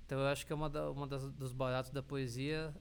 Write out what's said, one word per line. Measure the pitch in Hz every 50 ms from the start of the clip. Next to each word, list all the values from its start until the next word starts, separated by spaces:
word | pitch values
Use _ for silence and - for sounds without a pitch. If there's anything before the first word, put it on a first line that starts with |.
| -
então | - 135 135
eu | 135
acho | 139 143 139 -
que | - 160
é |
uma | 147 156 151
da, | 143 151 151 147
uma | 143 139 143
das, | 135 139 135 131 139 139
dos | 139 135 131 123
baratos | 127 135 127 127 127 131 127
da | 131 139 131
poesia | 139 143 139 135 123 113 127 135 147 156 156 156 156 147 -